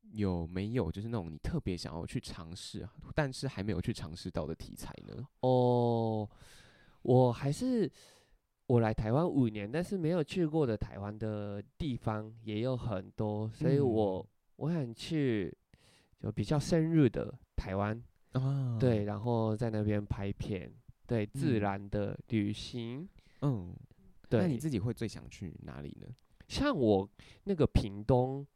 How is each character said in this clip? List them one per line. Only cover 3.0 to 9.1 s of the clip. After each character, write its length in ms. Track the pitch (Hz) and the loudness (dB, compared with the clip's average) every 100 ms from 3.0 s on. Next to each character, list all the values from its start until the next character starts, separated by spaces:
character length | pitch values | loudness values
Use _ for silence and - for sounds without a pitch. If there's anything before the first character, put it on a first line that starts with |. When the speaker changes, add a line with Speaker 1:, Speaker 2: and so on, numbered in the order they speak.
| - - | -6 -2
Speaker 1:
但 160 | 139 | -2
是 160 | 127 135 | -4 -8
还 160 | - | -4
没 80 | 101 | -2
有 100 | 90 | -2
去 100 | 104 | -2
尝 220 | 110 80 85 | -6 -8 -8
试 140 | 92 | -6
到 160 | 85 78 | -6 -4
的 80 | |
题 220 | 80 - - | -6 -10 -14
材 180 | - - 50 | -14 -14 -14
呢？ 180 | - 139 _ | -14 -14 _
Speaker 2:
哦， 920 | 127 127 123 123 120 117 113 110 107 - - - - - - _ | 2 4 4 4 4 2 0 -2 -4 -10 -20 -20 -20 -20 -20 _
我 320 | - 127 127 | 6 8 8
还 180 | 117 139 | 4 -2
是， 400 | 151 247 247 160 - - - _ _ _ _ - | -2 0 2 0 -4 -20 -20 _ _ _ _ 4
我 120 | 120 | 4
来 140 | 110 | 4
台 180 | 110 110 | 2 2